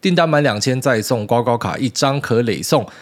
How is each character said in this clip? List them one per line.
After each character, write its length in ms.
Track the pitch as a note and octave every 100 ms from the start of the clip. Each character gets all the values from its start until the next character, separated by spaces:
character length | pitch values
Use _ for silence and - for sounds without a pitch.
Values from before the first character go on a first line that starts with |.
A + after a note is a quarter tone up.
订 140 | G3
单 140 | F3 E3
满 140 | D3
两 180 | C#3+ G#2
千 200 | C3 B2+
再 200 | C3+ A2+
送 240 | G#2+ A#2+ G#2
刮 160 | A#2+
刮 140 | A#2+ A#2
卡 200 | F#2+ -
一 100 | C3
张 320 | - C#3 C#3
可 220 | - A#2
累 200 | A#2+ F2+
送， 220 | F2+ D3+ G#2 -